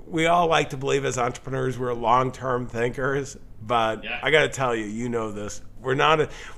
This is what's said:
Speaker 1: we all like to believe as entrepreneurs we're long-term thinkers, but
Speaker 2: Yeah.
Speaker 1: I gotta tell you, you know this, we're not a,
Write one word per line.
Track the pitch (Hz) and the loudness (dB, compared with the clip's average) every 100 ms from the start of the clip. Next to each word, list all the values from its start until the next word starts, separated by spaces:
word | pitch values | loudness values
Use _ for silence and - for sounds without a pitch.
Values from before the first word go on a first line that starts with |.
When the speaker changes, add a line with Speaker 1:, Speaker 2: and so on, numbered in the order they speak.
| - | -6
Speaker 1:
we | 165 165 | 0 4
all | 175 170 | 4 4
like | 151 147 | 2 2
to | 135 | -2
believe | 135 139 | 0 0
as | 135 127 | 0 0
entrepreneurs | 123 127 - 131 131 127 | -2 -2 -6 -2 -2 -2
we're | 123 | -4
long-term | 120 113 123 131 127 131 123 120 | 0 4 4 4 -2 -2 -2 -2
thinkers, | 117 120 139 135 139 135 - - - | -2 -2 0 -2 -2 -4 -12 -16 -14
but | 107 117 110 107 | 0 2 2 -2
Speaker 2:
Yeah. | 104 - | -6 -4
Speaker 1:
I | 131 | 4
gotta | 151 135 | 4 4
tell | 113 131 | 2 0
you, | 117 107 | 0 -2
you | 110 123 | -4 -2
know | 117 110 | -2 -4
this, | 104 104 - - - | -6 -8 -8 -12 -8
we're | 127 | -2
not | 131 147 156 | 2 4 4
a, | 147 - - | 2 -4 -14